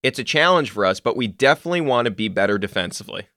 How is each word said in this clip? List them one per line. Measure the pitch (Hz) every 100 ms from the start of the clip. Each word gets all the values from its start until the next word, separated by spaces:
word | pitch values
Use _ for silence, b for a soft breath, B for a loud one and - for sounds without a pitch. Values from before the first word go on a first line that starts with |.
It's | 127 -
a |
challenge | 117 151 170 180 127
for | 104
us, | 95 95
but | 120 123
we | 117
definitely | 90 135 156 165 175
want | 151 123 120
to |
be | 98 110
better | 95 101 104
defensively. | 95 101 87 - 98 95 -